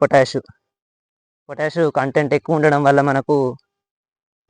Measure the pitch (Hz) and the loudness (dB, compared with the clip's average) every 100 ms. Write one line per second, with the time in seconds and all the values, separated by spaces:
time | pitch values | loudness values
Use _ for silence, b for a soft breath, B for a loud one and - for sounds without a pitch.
0 | 143 139 127 131 - _ _ _ _ _ | 0 2 0 -4 -10 _ _ _ _ _
1 | _ _ _ _ - 139 156 170 156 139 | _ _ _ _ -16 -8 -4 -2 -2 -2
2 | 135 156 143 143 - 156 151 143 139 139 | -2 0 0 -2 -2 0 2 2 4 4
3 | 139 135 143 143 127 131 _ _ _ _ | 2 0 -2 -2 -2 -8 _ _ _ _
4 | _ _ _ _ | _ _ _ _